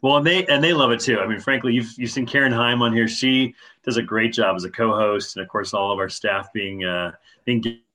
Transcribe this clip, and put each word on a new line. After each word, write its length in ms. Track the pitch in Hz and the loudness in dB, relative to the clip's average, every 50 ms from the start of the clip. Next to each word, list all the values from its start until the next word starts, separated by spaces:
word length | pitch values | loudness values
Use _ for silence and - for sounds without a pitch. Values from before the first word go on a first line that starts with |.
| - | 2
Well, 140 | 135 143 | 2 4
and 100 | 147 143 | 4 4
they, 180 | 165 180 190 - | 4 2 2 2
and 180 | - 143 139 151 | 2 2 4 4
they 80 | 170 | 4
love 200 | 175 151 135 120 | 4 4 4 4
it 80 | 117 113 | 2 0
too. 200 | - 131 117 101 | 0 0 0 0
I 60 | 95 | 0
mean, 140 | 104 107 98 | -2 -4 -4
frankly, 340 | - 139 135 120 127 123 117 | -2 -2 -2 0 0 0 0
you've, 180 | 120 113 113 - | 0 0 -4 -8
you've 140 | - 120 113 | -8 -8 -6
seen 160 | - 139 123 | -4 -4 -4
Karen 240 | 117 - 143 139 131 | -2 0 2 2 2
Heim 320 | 123 117 120 120 123 120 120 | 2 2 0 0 2 2 2
on 100 | 117 113 | 2 2
here. 140 | 117 113 | 2 0
She 480 | 110 110 - 127 131 131 131 131 127 - - - - - _ _ | 0 0 0 0 2 2 2 2 0 -4 -10 -20 -20 -20 _ _
does 140 | 127 113 | -2 -2
a 60 | 117 95 | -2 -2
great 300 | 92 107 110 113 113 113 | -2 -2 0 0 0 0
job 220 | 117 107 95 92 | 0 0 0 0
as 100 | 90 92 | -2 -6
a 40 | 90 | -8
co-host, 680 | - - 117 110 104 107 107 104 104 101 98 - - | -4 -2 0 0 2 2 2 0 0 -2 -4 -6 -10
and 80 | 98 92 | -12 -12
of 60 | - | -6
course, 240 | - 104 98 - - | -6 -6 -6 -4 -2
all 180 | 101 98 101 | -2 -2 0
of 60 | 101 | 0
our 120 | 98 95 92 | -2 -2 -4
staff 440 | - - - 104 98 98 92 - - | -6 -4 -2 -2 -2 -2 -4 -6 -8
being, 320 | 107 98 98 95 95 92 | -8 -6 -6 -6 -6 -4
uh, 280 | 90 90 87 87 87 - - _ _ _ _ _ | -4 -2 -4 -4 -6 -8 -12 _ _ _ _ _
being 200 | 123 123 113 113 117 117 - _ _ | -2 -2 0 0 -4 -6 -8 _ _